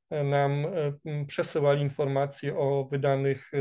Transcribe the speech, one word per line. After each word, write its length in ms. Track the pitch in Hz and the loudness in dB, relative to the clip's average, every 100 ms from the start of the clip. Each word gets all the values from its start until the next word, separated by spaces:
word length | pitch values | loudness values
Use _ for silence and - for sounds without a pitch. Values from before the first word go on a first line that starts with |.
| _ | _
e, 140 | 156 | -2
nam, 420 | 143 143 139 143 151 | 2 2 2 0 -2
e, 280 | 190 147 143 160 | -2 -2 -4 -6
m, 200 | 147 147 | -6 -4
przesyłali 560 | - 175 160 143 143 | -4 -2 2 4 4
informacje 760 | 143 139 139 139 139 - 147 165 | 2 0 0 0 -2 -4 -6 0
o 300 | 139 139 135 | 0 0 0
wydanych 600 | 143 139 135 139 135 - 143 | 0 2 2 0 -2 -4 -4